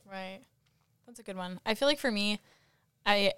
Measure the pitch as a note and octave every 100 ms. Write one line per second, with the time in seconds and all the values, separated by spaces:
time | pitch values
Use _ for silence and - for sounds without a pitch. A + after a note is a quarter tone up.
0 | - F#3+ F#3 F#3+ - _ _ _ _ _
1 | - A#3+ A3 F#3 F3+ F3+ A3 G#3+ C#4 D4
2 | C4 G#3 G#3 G#3 - _ _ _ _ _
3 | G3+ G#3 G3